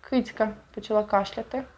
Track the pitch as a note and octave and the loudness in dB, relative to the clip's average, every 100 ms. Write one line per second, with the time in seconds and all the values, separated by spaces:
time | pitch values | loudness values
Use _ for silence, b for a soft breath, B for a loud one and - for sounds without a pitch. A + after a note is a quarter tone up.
0 | - C4 B3 - A3 G#3 - - - G#3+ | 0 0 0 0 -2 -2 -14 -14 0 0
1 | G#3 G3 G3 - A3+ B3+ C4 | 4 2 2 -6 -6 -6 -8